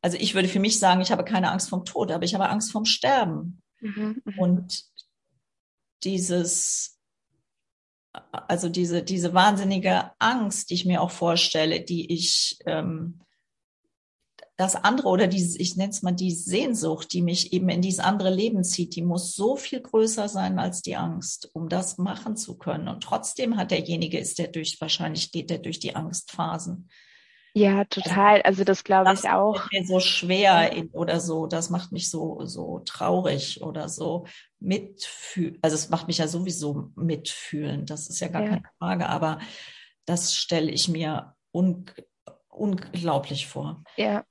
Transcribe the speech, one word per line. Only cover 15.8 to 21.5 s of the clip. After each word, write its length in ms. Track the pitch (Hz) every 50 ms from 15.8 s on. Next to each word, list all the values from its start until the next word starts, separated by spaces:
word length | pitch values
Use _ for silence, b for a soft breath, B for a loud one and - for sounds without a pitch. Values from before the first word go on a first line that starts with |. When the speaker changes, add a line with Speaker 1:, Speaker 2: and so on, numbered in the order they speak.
| 190 202 202 -
Speaker 1:
mal 120 | - 180 180
die 180 | 180 185 185
Sehnsucht, 800 | 170 165 - 190 180 208 302 285 233 - 156 160 160 160 - -
die 100 | - 180
mich 300 | 175 170 175 180 - -
eben 160 | - 185 185 180
in 120 | 160 175
dieses 180 | 180 190 185 -
andere 340 | - 185 202 202 190 185 190
Leben 300 | 185 208 233 226 190 180
zieht, 320 | 180 - - 175 165 -
die 60 | 170
muss 320 | 170 175 170 175 175 - -
so 220 | - 196 233 269 269
viel 240 | - - - 247
größer 480 | - - - 220 220 220 220 226 208 208
sein 300 | 208 190 185 185 190 180
als 220 | - 185 180 -
die 140 | - 180 -
Angst, 540 | - - 170 165 170 - - - - - -